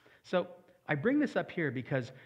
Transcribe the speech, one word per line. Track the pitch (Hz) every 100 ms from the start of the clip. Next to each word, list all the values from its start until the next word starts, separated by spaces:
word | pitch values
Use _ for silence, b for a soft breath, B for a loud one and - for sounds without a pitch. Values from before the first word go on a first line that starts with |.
| B B
So | - 185 175 - - _ -
I | 151
bring | 202 294
this | 277 196
up | 165
here | - 151
because | 127 120 135 120 -